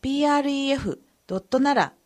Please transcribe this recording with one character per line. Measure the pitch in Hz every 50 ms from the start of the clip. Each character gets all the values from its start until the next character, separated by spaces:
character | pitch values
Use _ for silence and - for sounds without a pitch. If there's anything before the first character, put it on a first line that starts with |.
ピ | - 269 269 285
ー | 294 294 294
ア | 285
ー | 285
ル | 285
イ | 277 277 277 269
ー | 277
エ | 269
フ | - 208 143 - _ _ _ _ _ -
ド | 180 190
ッ |
ト | - _ - 262
ナ | 269 285 285
ラ | 240 170 135 - _ _